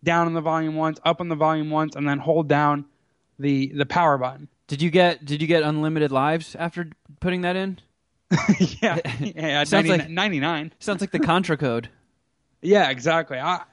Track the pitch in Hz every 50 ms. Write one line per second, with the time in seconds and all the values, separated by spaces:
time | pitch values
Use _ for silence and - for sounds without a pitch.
0 | - 170 170 170 170 165 165 165 151 160 160 160 160 156 156 156 156 160 156 -
1 | - 165 170 165 180 175 165 147 156 156 160 156 151 151 151 156 156 151 - 151
2 | 143 143 143 143 135 156 156 165 160 143 147 147 151 147 147 143 143 - _ _
3 | _ _ _ _ _ _ _ - 139 143 139 135 135 131 - 143 143 135 - 175
4 | 170 156 143 131 127 127 135 139 147 - _ _ _ - 147 139 165 170 151 185
5 | 175 175 165 - 151 139 147 147 160 156 170 160 151 151 156 151 151 156 156 156
6 | 151 139 135 131 139 151 160 165 156 - - - 165 170 - 175 175 156 - _
7 | _ - 147 - - 180 180 180 180 175 180 190 190 190 185 - _ _ _ _
8 | _ _ _ _ _ - 180 - - - - - 185 - - - - 214 160 165
9 | - 143 120 117 143 - 165 156 156 156 143 147 147 147 202 151 160 160 185 170
10 | 143 160 165 180 202 214 180 139 135 165 170 151 151 165 - _ - 214 202 175
11 | 196 - - 175 302 170 165 180 185 - 160 139 151 127 117 117 117 - _ _
12 | _ _ _ _ _ _ _ _ _ _ _ _ - 170 202 208 170 135 135 127
13 | 120 165 160 165 160 - 139 127 135 170 180 170 - -